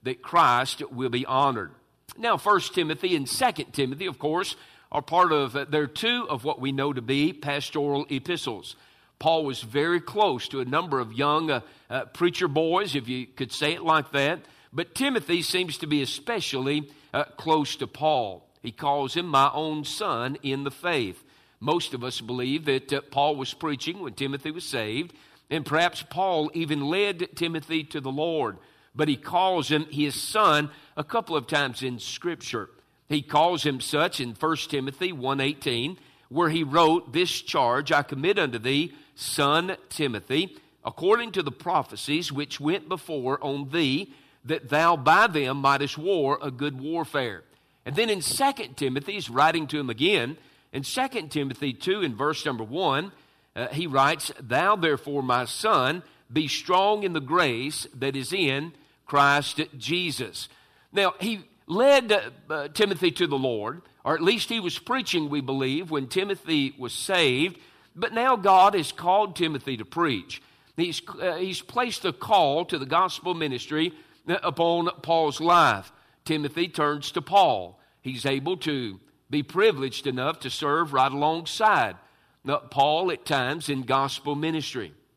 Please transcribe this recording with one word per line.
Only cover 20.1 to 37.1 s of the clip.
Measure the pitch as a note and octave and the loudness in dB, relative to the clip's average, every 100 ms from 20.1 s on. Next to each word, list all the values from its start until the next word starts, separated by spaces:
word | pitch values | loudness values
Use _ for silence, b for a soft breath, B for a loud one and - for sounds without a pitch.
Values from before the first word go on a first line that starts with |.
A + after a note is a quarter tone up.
| A#2+ B2+ C#3+ | -2 -2 -4
in | C#3 C3+ | -4 -2
the | C#3 | -4
faith." | - F3 D#3+ G#2 F2+ _ b b b | -4 -2 -2 -2 -8 _ b b b
Most | B2 E3+ - | 0 0 0
of | B2+ | -6
us | B2 - | -8 -8
believe | A2+ B2 B2 D3 | -8 -6 -2 -2
that, | D3+ C3 - | 0 -2 0
uh, | C#3+ - | -4 -2
Paul | C#3 D3 D3 | 0 0 0
was | C3 | -6
preaching | - D#3+ C#3 - F#3 | -6 -6 -4 -6 -8
when | D#3 | -10
Timothy | F#2+ C3+ C#3 D#3 | -6 -6 -6 -8
was | D#3+ | -10
saved, | - C3 G#2+ A#2 E3+ b b b b | -8 -6 -4 -6 -8 b b b b
and | D#3 C#3 | -6 0
perhaps | D3+ F3 - | 2 2 -2
Paul | - E3+ F#3+ E3+ D3+ | -10 -2 0 0 0
even | E3+ E3 D3+ C#3 | -4 -4 -2 -2
led | F3+ G3+ F3+ F3 - | 0 0 -2 -8 -4
Timothy | E3+ E3 C#3+ D#3+ | -4 -4 -4 -6
to | D3+ D#3 | -4 -8
the | C3+ | -6
Lord. | C#3 E3 D#3+ A#2 F#2+ b b b | -4 -2 0 -2 -4 b b b
But | B2 D3+ | -2 0
he | C3+ | 0
calls | - F3+ F#3+ F3+ C3 | 0 2 4 2 0
him | D#3 D#3 | -2 -2
his | C#3+ D3 | -2 -2
son | - - G#3+ G3+ D3 D3 B B - | -2 -2 4 6 4 0 B B -10
a | |
couple | - A#3 - D#3 | -4 -4 -2 -4
of | A#2+ | 0
times | D3+ C#3 A#2 | 0 0 -4
in | C3 A#2+ | -6 -6
Scripture. | - - F3 E3 - A#2 G2 _ b b b | -10 -8 -8 -8 -8 -8 -8 _ b b b
He | D3+ | -4
calls | - D3 E3 E3+ | 0 4 4 4
him | D3+ C3 | -2 -2
such | A2 C#3+ E3+ - | -2 0 0 0
in | B2 | -8
First | A2 D#3 D#3 - | -4 -2 -2 -2
Timothy | C#3+ C3 C3+ F#3 | -4 -4 -6 -6
one | D#3+ B2+ C#3 | -4 -2 0
eighteen, | C3+ D3 C#3+ A#2+ C#3 F#3 b b b | 0 -2 -4 -2 -4 -8 b b b
where | C#3 E3+ | 0 2
he | E3 | 2
wrote, | D3 D3+ D#3+ E3+ - | 2 4 6 4 2